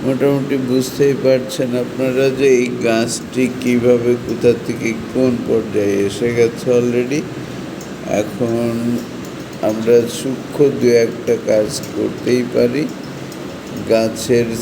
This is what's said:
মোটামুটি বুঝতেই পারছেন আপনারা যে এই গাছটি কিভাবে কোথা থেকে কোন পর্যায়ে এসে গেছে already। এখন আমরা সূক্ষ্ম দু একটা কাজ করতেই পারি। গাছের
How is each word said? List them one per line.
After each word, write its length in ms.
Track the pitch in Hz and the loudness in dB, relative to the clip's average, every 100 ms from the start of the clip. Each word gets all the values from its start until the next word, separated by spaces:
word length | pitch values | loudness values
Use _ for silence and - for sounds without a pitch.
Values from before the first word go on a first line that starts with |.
| 117 | 0
মোটামুটি 500 | 131 139 139 139 139 127 | 2 2 2 0 -2 0
বুঝতেই 440 | 127 127 - 143 131 131 | 0 0 2 2 4 2
পারছেন 440 | 131 123 - 131 123 | 2 0 -4 -2 -2
আপনারা 420 | 120 120 131 127 135 127 | -4 -2 -2 2 2 2
যে 80 | 139 127 | 4 4
এই 80 | 123 120 117 | 4 0 0
গাছটি 540 | 113 117 - - 123 127 123 | 2 0 -4 -6 -2 -2 0
কিভাবে 500 | 123 123 120 123 120 123 - | 0 2 4 4 4 0 -2
কোথা 240 | 117 120 117 - | 0 2 2 -2
থেকে 240 | 117 117 113 - | -4 -4 -4 -4
কোন 180 | 127 131 117 - | 0 2 0 0
পর্যায়ে 500 | 117 110 101 101 101 101 | -2 0 -2 0 2 0
এসে 200 | 95 120 120 | 0 -2 2
গেছে 280 | 117 117 135 123 | 2 2 2 2
already। 400 | 123 120 123 143 156 - - - - - - - - 98 | 4 0 0 -2 -4 -10 -10 -10 -10 -12 -12 -12 -4 -2
এখন 500 | 107 - 120 117 117 117 120 120 - - - - - - 107 | -2 -2 -2 0 0 -2 -2 -2 -4 -10 -12 -12 -12 -4 -2
আমরা 280 | 110 113 120 117 - | 0 4 4 4 -2
সূক্ষ্ম 420 | 135 123 - - 143 120 | -6 -6 -8 2 2 4
দু 80 | 123 120 117 | 4 4 4
একটা 280 | - - 113 113 | -2 -2 0 2
কাজ 200 | 110 107 - - - | 2 2 -2 -8 -4
করতেই 480 | 107 104 - 123 123 | -4 -4 0 0 0
পারি। 300 | 120 120 127 165 - - - - - - - - - 104 | 2 2 0 -4 -6 -12 -12 -12 -12 -12 -12 -12 -10 0
গাছের 580 | 110 113 110 - 120 117 113 | 2 2 -2 0 2 2 -2